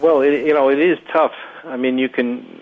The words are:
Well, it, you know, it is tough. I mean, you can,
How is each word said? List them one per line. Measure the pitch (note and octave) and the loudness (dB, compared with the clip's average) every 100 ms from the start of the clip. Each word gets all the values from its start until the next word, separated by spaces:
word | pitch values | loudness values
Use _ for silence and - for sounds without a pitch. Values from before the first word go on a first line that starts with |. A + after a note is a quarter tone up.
Well, | D#3 D3 | 2 2
it, | C#3+ C#3+ D3+ | 2 2 0
you | |
know, | D3+ C3+ | 2 2
it | C#3 | 2
is | F3 D3+ - | 2 0 -2
tough. | E3 C#3+ - - - | 0 0 -2 -16 -18
I | - B2+ | -12 -4
mean, | C3 B2+ | -2 -2
you | C3 | -2
can, | - B2 B2 - - | -2 -4 -6 -12 -20